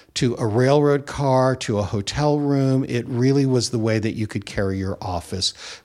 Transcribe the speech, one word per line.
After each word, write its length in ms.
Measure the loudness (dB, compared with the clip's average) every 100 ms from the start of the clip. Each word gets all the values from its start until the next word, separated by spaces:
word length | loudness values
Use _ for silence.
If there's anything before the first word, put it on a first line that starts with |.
| -14
to 220 | -2 -2 0
a 80 | 0
railroad 600 | 2 4 4 4 2 -2
car, 500 | -4 2 2 2 0
to 220 | -2 -2
a 40 |
hotel 560 | -2 -2 -4 -2 0 2
room. 460 | 2 2 2 0
It 220 | 0 -4 -4
really 380 | 0 2 4 4
was 240 | 2 0
the 80 | 0
way 200 | 0 0
that 140 | 0
you 140 | -2 -4
could 200 | -6 -6
carry 320 | -4 -2 -2
your 180 | -4 -6
office 540 | -6 -6 -6 -6 -6 -6 -14 -16